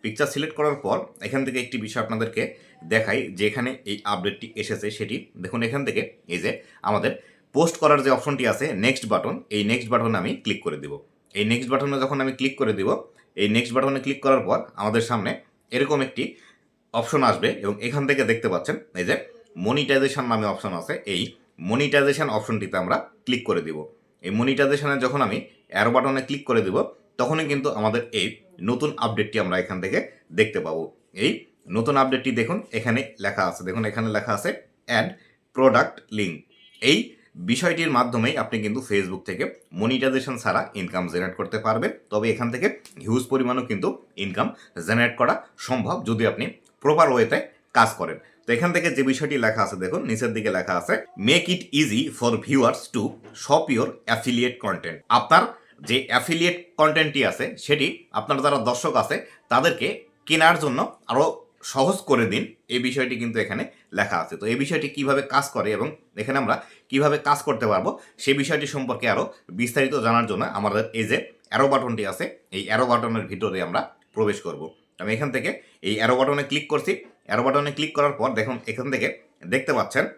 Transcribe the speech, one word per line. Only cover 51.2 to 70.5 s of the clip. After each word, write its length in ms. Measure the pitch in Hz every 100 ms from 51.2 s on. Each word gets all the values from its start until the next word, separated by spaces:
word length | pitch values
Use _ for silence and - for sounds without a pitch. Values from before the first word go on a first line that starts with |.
| 101 165 165
it 140 | 180 - 139
easy 240 | 147 107 151 -
for 120 | 120 113 -
viewers 320 | 131 117 - - 123
to 60 | 98 - - -
shop 220 | - 151 156 117
your 100 | 143 - - 117
affiliate 520 | 127 120 123 - 107
content।" 300 | 90 85 - _
আপনার 500 | 120 - 165 226 - _ _
যে 240 | - 123 127
অ্যাফিলিয়েট 600 | 123 123 165 175 175 - -
কনটেন্টটি 480 | 156 156 151 143 120
আছে 320 | - 131 -
সেটি 480 | - 143 143 - -
আপনার 300 | - 113 139
যারা 160 | 139 139
দর্শক 380 | 113 123 165 127
আছে 300 | - 151 - - _
তাদেরকে 540 | 120 160 - 98 - - _ -
কেনার 340 | 160 160 170
জন্য 380 | 147 127 220 - -
আরও 380 | 123 160 - - _
সহজ 320 | - 135 135 196
করে 300 | - 131 107
দিন, 300 | 104 - - _
এই 120 | 123
বিষয়টি 360 | 123 131 127 120
কিন্তু 240 | 117 110
এখানে 260 | 101 101 - _ _
লেখা 240 | 92 101 87
আছে। 200 | 82 80
তো 80 | 104
এই 100 | 123
বিষয়টি 320 | 143 165 139
কিভাবে 340 | 143 139 139
কাজ 280 | 139 139 139
করে 220 | 120 101
এবং 240 | 104 135 - _ -
এখানে 200 | 107 135
আমরা 260 | 120 139 - - _
কিভাবে 280 | 131 147 147
কাজ 240 | 143 143
করতে 260 | - 120 113
পারবো 320 | 98 117 - - _
সেই 160 | -
বিষয়টি 340 | 139 139 151 143
সম্পর্কে 420 | 147 127 110 117
আরও 240 | 104 170 - -
বিস্তারিত 480 | 87 120 131 135 143
জানার 300 | 113 117 113
জন্য 200 | 98
আমাদের 380 | 180